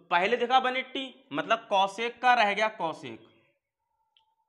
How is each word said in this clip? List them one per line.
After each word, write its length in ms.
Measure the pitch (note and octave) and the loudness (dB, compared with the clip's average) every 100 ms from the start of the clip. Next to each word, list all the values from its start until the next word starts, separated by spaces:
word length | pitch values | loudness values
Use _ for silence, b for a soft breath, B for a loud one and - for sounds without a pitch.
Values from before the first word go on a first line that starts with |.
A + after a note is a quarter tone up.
| - | -2
पहले 260 | F3 F#3+ A#3 | 0 2 0
देखा 220 | A#3 C4 | 2 2
वन 160 | B3 B3+ | 2 -2
एटी, 520 | B3+ C#4 C4 - - | -6 -8 -10 -14 -8
मतलब 360 | C#3+ - A3+ - | -6 -2 -4 0
cosec 500 | G3 G3 G3 A#3 A#3+ | 0 0 -2 -8 0
का 140 | B3 | 2
रह 180 | B3 G#3 | 4 4
गया 220 | G3 A3 G#3+ | 2 -2 -2
cosec, 540 | E3 C#3+ C3+ A2+ - _ _ _ _ _ _ _ _ _ _ _ | -6 -6 -12 -16 -20 _ _ _ _ _ _ _ _ _ _ _